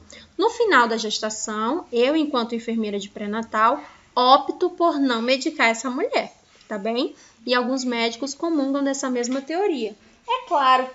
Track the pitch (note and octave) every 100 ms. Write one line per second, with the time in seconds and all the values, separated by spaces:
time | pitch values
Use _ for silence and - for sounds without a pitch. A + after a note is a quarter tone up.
0 | - - - - G#4+ A#4 A4+ C#4 A#3 A3+
1 | G#3+ - A3 G#3+ - G#3+ A3+ E4+ - A#3
2 | B3 D#4+ D4 B3 A3+ A#3 A3+ A3+ G#3 G3+
3 | G3 - G#3 A3 A3+ G#3+ A3+ D4+ - -
4 | _ - B3+ C#4+ - - F4+ F4 E4+ D4
5 | C4+ A#3 A#3 C4 D#4 D4+ A3+ A3+ C4 B3+
6 | A#4+ A4+ G#3 - _ _ - G#3+ G3 A#3
7 | D4+ - - _ A#3+ B3 A#3+ C4+ B3+ A#3
8 | A#3 A3+ C#4 - E4+ D#4+ C4+ C#4 C4+ C4+
9 | C4 B3 A#3+ C4+ C#4 E4 G#4 C#4 G#3+ -
10 | - _ - B4 - D#4+ C4 B3+ B3+